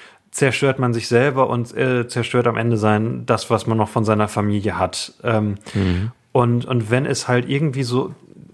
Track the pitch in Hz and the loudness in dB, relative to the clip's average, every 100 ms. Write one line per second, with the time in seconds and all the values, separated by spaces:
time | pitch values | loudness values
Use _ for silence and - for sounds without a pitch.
0 | - - _ - 139 - 139 131 123 113 | -20 -20 _ -2 0 2 0 0 0 -2
1 | 107 120 139 135 127 120 117 110 131 127 | 0 2 2 2 0 0 -4 -2 0 0
2 | 120 123 113 123 120 113 117 113 107 107 | -2 -4 -2 0 0 0 0 2 4 4
3 | 110 127 117 113 - 110 - 110 107 - | 2 -4 0 -2 2 0 2 0 0 0
4 | 107 107 104 - 104 104 101 87 92 - | 2 2 0 0 0 0 -2 -2 -2 -4
5 | - - 120 113 107 101 - 104 95 90 | -10 -8 -2 0 0 -4 -6 -2 0 0
6 | 110 - _ 131 120 120 120 123 107 123 | -4 -8 _ 2 2 2 0 -2 0 0
7 | 143 135 - 123 123 139 156 127 120 123 | 0 -2 0 0 0 -2 -2 -2 -2 -2
8 | - - - - - | -4 -8 -20 -20 -20